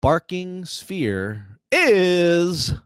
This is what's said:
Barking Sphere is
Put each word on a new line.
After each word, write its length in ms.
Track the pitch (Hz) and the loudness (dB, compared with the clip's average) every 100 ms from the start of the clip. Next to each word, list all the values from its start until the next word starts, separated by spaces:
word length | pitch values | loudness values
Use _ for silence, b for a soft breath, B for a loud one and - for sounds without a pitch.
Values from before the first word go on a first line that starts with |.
Barking 640 | 131 165 _ 185 185 180 | 2 0 _ -10 -10 -12
Sphere 920 | 180 - - 190 123 98 95 107 101 104 _ | -12 -14 -10 -4 -4 -4 -6 -10 -14 -20 _
is 1040 | 302 330 202 185 180 175 170 175 180 - - | 2 4 4 4 4 4 2 0 -2 -4 -6